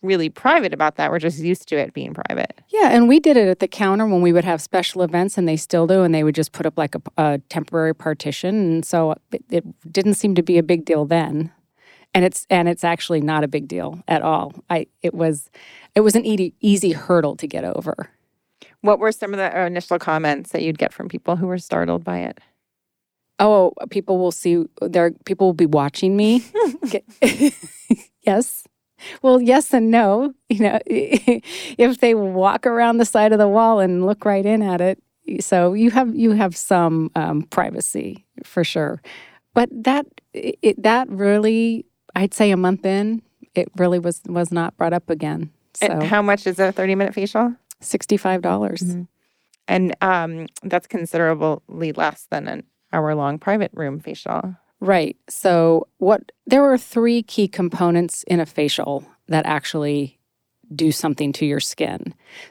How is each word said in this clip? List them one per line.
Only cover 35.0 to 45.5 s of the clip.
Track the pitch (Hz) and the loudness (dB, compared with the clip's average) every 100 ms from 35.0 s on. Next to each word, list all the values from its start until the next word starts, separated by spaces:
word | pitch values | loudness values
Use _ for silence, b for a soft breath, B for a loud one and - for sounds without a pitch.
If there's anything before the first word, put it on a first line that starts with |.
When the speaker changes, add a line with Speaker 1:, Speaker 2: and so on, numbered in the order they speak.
| _ _ - 185 | _ _ -10 -8
Speaker 2:
so | - 185 175 | -4 0 2
you | 208 233 | 2 2
have, | 233 247 | 2 0
you | 226 226 | 0 2
have | 214 190 165 | 2 0 -4
some, | - 180 165 160 160 165 | 0 2 2 0 -2 -4
um, | 160 151 | -4 -4
privacy | - - - - - - 92 - _ - | -4 -4 -4 -6 -8 -8 -10 -14 _ -20
for | - 180 | -8 -4
sure. | 160 165 151 - B B B B _ | -2 -2 -4 -6 B B B B _
But | 240 247 233 | -2 -2 -2
that, | 233 285 285 - _ | -2 -2 -4 -14 _
it, | - - - | -10 -10 -2
it, | 214 233 | 0 2
that | 214 233 262 | 2 2 0
really, | 196 202 208 214 226 226 226 - _ _ | -2 0 2 2 2 0 -2 -8 _ _
I'd | 185 196 | -2 -2
say | - 208 | 2 2
a | 185 | 4
month | 185 190 | 2 0
in, | 196 196 214 226 - _ - | 0 0 -2 -4 -8 _ -8
it | 180 - 180 | -6 -4 -2
really | 180 180 | 0 0
was, | 170 170 - | -2 -6 -6
was | 175 170 | -4 -2
not | 170 170 - | -2 -4 -2
brought | 170 | -2
up | 175 - | -2 -4
again. | 156 151 160 160 | -6 -4 -6 -10